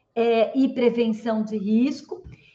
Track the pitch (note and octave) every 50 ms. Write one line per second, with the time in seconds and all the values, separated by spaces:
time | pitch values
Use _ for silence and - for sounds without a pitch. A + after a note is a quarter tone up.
0 | _ _ _ A#3 A3+ A#3 A#3 A3+ A3 - - C4+ C4+ - - B3 A#3+ A#3 A#3 A#3
1 | A#3 A3 G#3+ - - A#3 A3 A3 G#3 - G#3+ G#3+ F#3+ G#3 A3 A3+ B3 C#4+ D#4 -
2 | - - - - - - - - _ _